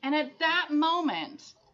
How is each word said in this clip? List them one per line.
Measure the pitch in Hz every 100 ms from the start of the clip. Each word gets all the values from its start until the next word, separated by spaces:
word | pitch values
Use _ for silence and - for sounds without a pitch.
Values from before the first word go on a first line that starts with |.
And | 262 294
at | 285 -
that | 320 330 330
moment, | 294 320 339 330 180 151 - - - _